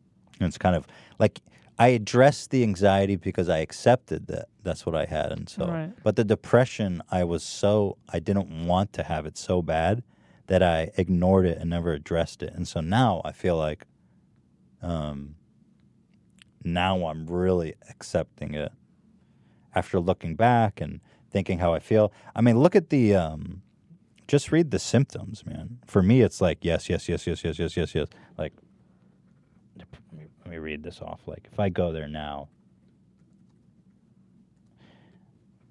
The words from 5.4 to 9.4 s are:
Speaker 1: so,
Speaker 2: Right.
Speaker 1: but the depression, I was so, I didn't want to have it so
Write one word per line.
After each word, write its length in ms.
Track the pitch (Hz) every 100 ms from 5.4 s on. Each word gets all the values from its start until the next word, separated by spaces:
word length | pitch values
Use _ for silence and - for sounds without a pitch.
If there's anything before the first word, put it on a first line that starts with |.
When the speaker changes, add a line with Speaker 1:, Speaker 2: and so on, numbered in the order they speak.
| -
Speaker 1:
so, 180 | - 175
Speaker 2:
Right. 240 | 165 160 -
Speaker 1:
but 140 | 110 101
the 80 |
depression, 760 | 104 107 - 120 127 - 101 87 -
I 100 | 92
was 220 | 87 85
so, 520 | - - 101 107 101 - _
I 100 | 85
didn't 480 | 80 98 90 80 85
want 260 | 90 104
to 100 | -
have 220 | - 78 76
it 120 |
so 240 | -